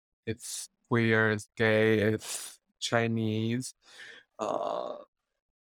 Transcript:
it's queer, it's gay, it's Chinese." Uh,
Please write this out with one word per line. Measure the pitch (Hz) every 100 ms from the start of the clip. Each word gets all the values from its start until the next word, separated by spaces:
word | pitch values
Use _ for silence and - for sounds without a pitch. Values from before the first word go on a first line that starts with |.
| _ _ -
it's | 110 - - - _ _
queer, | 117 113 110 110
it's | 107 - -
gay, | 113 110 110 110
it's | 101 107 - - - - _ _
Chinese." | - 120 113 113 110 107 113 120 131 - _ - - - _ -
Uh, | 107 - - - - - - _ _ _ _ _